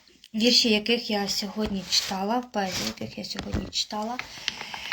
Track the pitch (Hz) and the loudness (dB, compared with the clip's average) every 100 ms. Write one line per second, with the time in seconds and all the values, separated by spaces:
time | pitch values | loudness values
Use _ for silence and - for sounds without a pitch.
0 | - _ - 220 233 247 247 208 214 240 | -18 _ -8 2 6 6 6 4 4 0
1 | 240 208 196 - 202 202 214 196 180 - | 2 0 0 -2 -2 -2 -2 -2 0 0
2 | - 190 202 240 247 208 190 180 208 - | 2 0 0 0 0 -2 -2 -2 -4 -4
3 | 220 - 202 - 202 208 185 - - 214 | -8 -8 -6 -6 -4 -4 -2 -4 -4 -4
4 | 220 247 - - - - - - - | -4 -6 -8 -10 -10 -8 -10 -10 -6